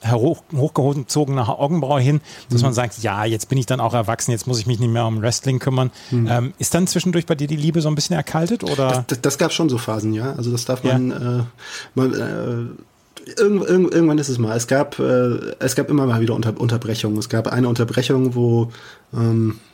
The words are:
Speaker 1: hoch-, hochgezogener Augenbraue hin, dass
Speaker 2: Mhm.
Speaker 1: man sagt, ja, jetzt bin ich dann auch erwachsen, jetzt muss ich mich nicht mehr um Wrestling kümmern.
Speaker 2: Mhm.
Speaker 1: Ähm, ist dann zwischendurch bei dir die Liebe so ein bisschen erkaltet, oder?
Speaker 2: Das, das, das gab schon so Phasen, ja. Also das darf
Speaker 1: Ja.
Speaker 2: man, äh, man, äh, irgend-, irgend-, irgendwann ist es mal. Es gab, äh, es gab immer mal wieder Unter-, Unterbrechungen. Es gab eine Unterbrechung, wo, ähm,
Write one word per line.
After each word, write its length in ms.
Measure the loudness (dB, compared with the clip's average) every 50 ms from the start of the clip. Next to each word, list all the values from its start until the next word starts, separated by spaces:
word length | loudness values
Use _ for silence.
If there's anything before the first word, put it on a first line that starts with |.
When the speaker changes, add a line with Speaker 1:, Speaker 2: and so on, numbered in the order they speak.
| -2 0
Speaker 1:
hoch-, 360 | 2 4 4 2 0 0 -4 -6 -2
hochgezogener 1040 | 0 0 0 0 0 0 0 0 -2 -4 -2 0 0 0 0 0 0 0 -2 -2 -2
Augenbraue 420 | 0 0 0 0 0 2 2 2
hin, 200 | 4 4 2 2 0 -4 -14 -16 -6 -2
dass 100 | 0 2
Speaker 2:
Mhm. 60 | 2
Speaker 1:
man 60 | 2 2
sagt, 240 | 0 -2 -2 -4 -4 -4
ja, 220 | -4 -2 -2 -2
jetzt 240 | -2 -2 -2 -2 -2
bin 100 | 0 0
ich 80 | 0
dann 140 | 0 0 0
auch 140 | 0 0 0
erwachsen, 360 | 0 0 0 -2 -2 -2 -2
jetzt 160 | -2 -2 -2
muss 140 | -2 -2 -2
ich 80 | -2 -2
mich 100 | 0 0
nicht 140 | 0 0 2
mehr 140 | 2 0
um 140 | 0 0 0
Wrestling 380 | 0 0 -2 -2 0 0 -2 0
kümmern. 320 | 0 0 0 2 0 0 -2 -6 -8 -4 -2
Speaker 2:
Mhm. 160 | 0 0 2
Speaker 1:
Ähm, 220 | 2 0 0 -2 -4 -6
ist 120 | -4 0 0
dann 120 | 2 2
zwischendurch 400 | 2 0 0 0 0 0 0 0
bei 80 | -2 -2
dir 140 | -2 -2 -2
die 80 | -2
Liebe 240 | -2 0 0 0 0
so 80 | 0 0
ein 80 | 0
bisschen 180 | -2 -2 -2 -2
erkaltet, 480 | -2 -2 -2 -2 -2 0 0 -2 -2 -4
oder? 280 | -2 -2 0 2 2
Speaker 2:
Das, 160 | 2 0 0 -2
das, 120 | -4 -2 0
das 160 | 0 0 0
gab 140 | 0 0 0
schon 160 | 0 0 0
so 80 | 0
Phasen, 380 | 0 -2 -4 -4 -2 -2 -2 -2
ja. 200 | -2 -2 -4 -4
Also 180 | -4 -4 -2 -2
das 140 | -2 -2
darf 180 | -2 -4 -2 0
Speaker 1:
Ja. 80 | 2 2
Speaker 2:
man, 180 | 2 2 0
äh, 320 | -2 -4 -4 -2 -2 -2 -2 -4 -8 -14 -18 -16 -14 -14 -14 -8 -2
man, 180 | 0 0 0 0
äh, 1300 | -2 -4 -4 -6 -6 -6 -6 -4 -6 -6 -8 -10 -14 -20 _ _ _ _ _ -20 -20 -20 -8 -2 2
irgend-, 260 | 2 4 4 2 2
irgend-, 260 | 2 4 4 4 4 4
irgendwann 260 | 4 4 4 4 2
ist 100 | 0 0
es 100 | 0 0
mal. 180 | 0 0 0
Es 120 | -2 0 2
gab, 320 | 2 2 2 0 -2 -2
äh, 540 | 0 2 2 2 2 2 0 -2 -4 -6 -6 -4
es 160 | -2 -2 0
gab 160 | 0 0 2
immer 160 | 2 2 2
mal 140 | 2 2 2
wieder 140 | 2 2 0
Unter-, 260 | 0 0 -2 -2 0
Unterbrechungen. 580 | 0 0 0 0 -2 -2 -4 -2 -2 -2 -2 -2
Es 100 | -2 -2
gab 200 | -2 -2 0 0
eine 200 | 0 2 2 2
Unterbrechung, 680 | 2 0 0 0 0 0 0 2 2 2 2 2 2
wo, 340 | 2 2 2 4 2 2 0 -4 -10 -20 -20 -20 -20 _ _ -4
ähm, 460 | 0 0 2 2 2 2 0 -2 -4 -10 -20